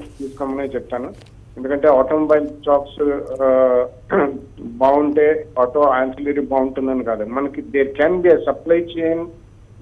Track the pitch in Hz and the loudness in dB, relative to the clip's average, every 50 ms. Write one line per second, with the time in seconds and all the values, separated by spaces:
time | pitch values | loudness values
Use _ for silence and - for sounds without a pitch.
0 | 147 - - - 139 135 135 - 143 135 135 139 139 131 - 123 - - 127 120 | -8 -12 -14 -12 -12 -12 -10 -8 -6 -6 -4 -4 -6 -6 -6 -8 -8 -6 -8 -8
1 | 127 170 202 - - - - - - - - 127 127 131 143 143 151 156 139 131 | -8 -10 -12 -16 -20 -20 -20 -20 -20 -20 -14 -10 -6 -4 -2 2 4 6 6 6
2 | 131 131 156 156 156 151 151 151 147 135 - - - 147 143 143 139 - - 151 | 4 2 0 0 2 2 2 2 2 -2 -6 -6 -2 0 0 0 0 -4 -6 -4
3 | 147 143 143 143 - - 127 131 135 131 131 131 131 127 123 123 127 123 - - | -2 -2 -2 -2 -4 -8 -4 0 2 2 4 4 4 4 4 2 0 0 -6 -12
4 | - - - 196 147 139 135 123 - - - - - 120 117 120 131 135 143 147 | -8 -2 0 0 0 0 -2 -8 -14 -18 -18 -16 -14 -14 -2 0 2 4 4 4
5 | 147 147 143 156 151 151 156 156 151 - - 127 123 123 - 151 147 143 131 127 | 2 2 2 4 4 4 2 0 -4 -6 -2 0 0 0 2 2 2 4 2 2
6 | 131 131 131 135 143 143 139 143 135 127 135 135 131 135 131 139 131 135 131 127 | 0 -2 -4 -6 -6 -4 -2 -2 -2 -2 0 0 0 0 -2 -4 -4 -2 -2 -2
7 | 117 113 113 107 107 107 120 131 139 139 139 147 143 113 117 139 135 135 135 143 | -2 -4 -4 -4 -4 -6 -4 -4 -6 -6 -6 -10 -10 -4 0 0 0 0 0 0
8 | 147 165 180 180 175 180 160 151 - 147 131 - - 165 170 170 170 170 165 165 | 0 2 2 2 4 4 4 4 4 0 -4 -4 -4 -4 -2 -2 -4 -4 -6 -4
9 | 165 165 165 170 170 170 - - - - - - - - - - | -4 -2 -2 -4 -6 -8 -12 -18 -20 -20 -20 -20 -20 -20 -14 -6